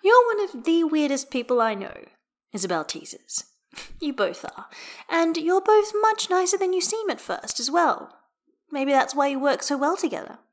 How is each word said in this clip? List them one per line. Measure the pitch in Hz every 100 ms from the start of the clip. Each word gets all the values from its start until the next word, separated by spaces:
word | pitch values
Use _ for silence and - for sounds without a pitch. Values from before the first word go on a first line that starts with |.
You're | 381 494 480
one | 415 392
of | 247
the | 277 330
weirdest | 330 302 294 269 -
people | 254 240 247
I | 226 202
know," | 196 - - _ _ _ _
Isabel | 208 180 170 151
teases. | - - - _ - - _ _ - - -
"You | 302
both | 262 196 170 -
are. | - - - - - -
And | 330 330 330
you're | 311 381
both | 381 427 415 415
much | 440 427 -
nicer | 370 359 381
than | 370
you | 370
seem | - 440 415
at | 233
first | - - - -
as | 247
well. | 330 320 - - - _ _ _ _ _
Maybe | 285 269
that's | 277 269 277
why | 277
you | 269
work | 277 -
so | - 285
well | 285 381
together." | 311 185 - - _